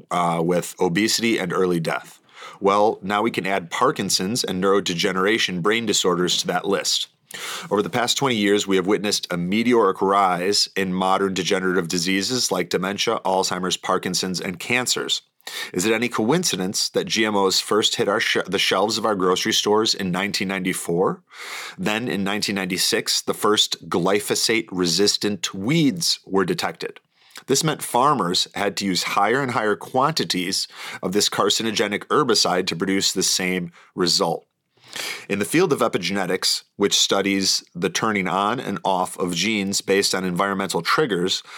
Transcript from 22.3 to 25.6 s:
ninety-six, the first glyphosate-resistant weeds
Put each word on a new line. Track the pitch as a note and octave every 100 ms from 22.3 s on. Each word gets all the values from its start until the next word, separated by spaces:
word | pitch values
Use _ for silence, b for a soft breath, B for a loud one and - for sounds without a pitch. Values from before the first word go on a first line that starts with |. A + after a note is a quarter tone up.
| G#2 G2+
ninety-six, | G2 F#2+ - - A2 G#2+ -
the | -
first | F#2+ G#2+ G#2+ - - E2
glyphosate-resistant | F#2+ F2+ G2+ - - - A2+ - F#2 F2+ E2+ G2+ - G#2 G2+ -
weeds | G2